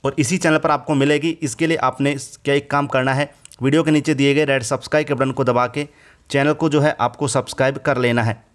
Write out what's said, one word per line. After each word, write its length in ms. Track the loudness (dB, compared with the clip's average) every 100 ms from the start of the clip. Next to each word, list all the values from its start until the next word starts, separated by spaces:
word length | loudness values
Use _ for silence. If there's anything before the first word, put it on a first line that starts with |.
और 120 | -4 -2
इसी 180 | -2 0
चैनल 200 | 2 2
पर 140 | 2
आपको 240 | -2 0 0
मिलेगी, 340 | 2 2 0
इसके 360 | -4 -6 -4 -2
लिए 100 | 0
आपने 360 | -2 0 -2 -2
क्या 400 | -8 -8 -2 -2
एक 140 | 0
काम 160 | -2 0
करना 260 | 0 0
है, 200 | 0 -4 -8 -20 -4
वीडियो 220 | 0 2
के 80 | 2
नीचे 220 | 0 0
दिए 200 | 0 2
गए 120 | 2 2
रेड 180 | 0
सब्सक्राइब 440 | -2 -6 -2 -2 0
के 60 |
बटन 180 | -2 -2
को 120 | 0
दबा 220 | 0 2 0
के 200 | -4 -10 _ -20 _ _
चैनल 240 | 0 0
को 160 | 0 2
जो 100 | 2
है 140 | 2 0
आपको 280 | -4 -2 -2
सब्सक्राइब 500 | -2 -4 -2 -2 0
कर 200 | -2 0
लेना 260 | 0 2
है। 200 | 0 -4 _